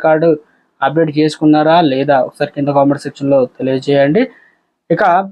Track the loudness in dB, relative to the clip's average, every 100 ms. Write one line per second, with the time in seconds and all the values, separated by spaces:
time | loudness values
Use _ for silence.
0 | 0 2 0 -2 -6 _ _ _ -4 -2
1 | -2 0 -2 0 2 2 2 2 2 0
2 | 0 0 -2 -6 -6 -4 -2 0 0 0
3 | -6 -8 -2 0 0 -4 -4 -4 0 0
4 | 2 0 -2 -8 _ _ _ _ -6 -2
5 | 0 0 -2